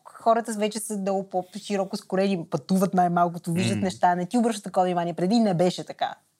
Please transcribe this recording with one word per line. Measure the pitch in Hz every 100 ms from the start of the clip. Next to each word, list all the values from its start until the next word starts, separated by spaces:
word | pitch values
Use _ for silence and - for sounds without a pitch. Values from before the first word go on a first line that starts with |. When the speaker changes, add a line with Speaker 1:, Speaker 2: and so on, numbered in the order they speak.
Speaker 1:
хората | - - 233 226 226
вече | 208 214 214
са | - 208
много | 190 190 196
по-широко | 185 180 202 - 202 190 208
скорени, | - 190 196 190 -
пътуват | 160 - 190 190
най-малкото, | 185 175 175 175 170 -
виждат | 165 226 208
Speaker 2:
М. |
Speaker 1:
неща, | 190 - 180
не | 180 180
ти | 247
обръщат | 233 214
такова | 196 190 185
внимание. | 175 170
Преди | 165 180 233
не | 214
беше | 170 180 175 151
така. | - 127 - _